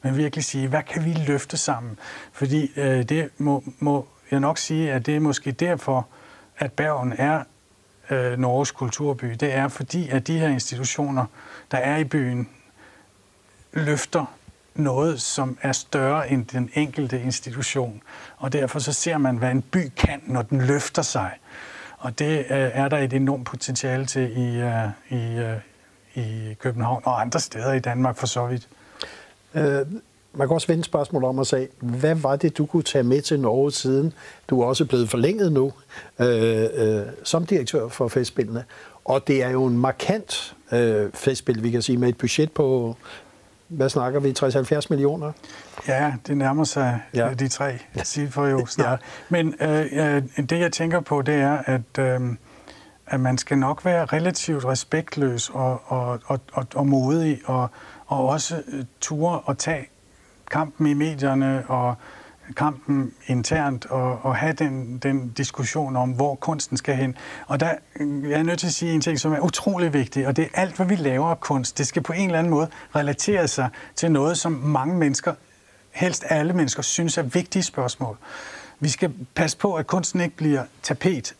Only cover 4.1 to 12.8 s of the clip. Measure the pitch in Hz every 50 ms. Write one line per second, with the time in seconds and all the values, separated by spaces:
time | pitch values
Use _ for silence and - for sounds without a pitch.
4.1 | _ - _ - 139 139 139 143 160 - - - 160 156 160 147 135 127 117 -
5.1 | 151 151 156 151 139 - - 143 123 - 170 175 175 123 - - 135 127 120 -
6.1 | - - - - - - - - _ - 151 135 - - 151 156 151 135 123 127
7.1 | 120 - 131 143 156 160 160 - _ _ _ _ _ _ _ _ _ _ - -
8.1 | 143 131 123 123 123 127 127 123 123 135 143 135 - - 135 120 - - 147 143
9.1 | 135 123 127 120 117 113 151 143 131 135 135 143 - - 135 - - 175 175 135
10.1 | 139 131 - - 160 160 160 156 139 127 - - 127 120 131 123 - - 147 143
11.1 | 139 131 120 110 - - - - - - - _ - 127 123 139 147 156 156 131
12.1 | - 151 131 123 123 123 123 - - - _ _ _ _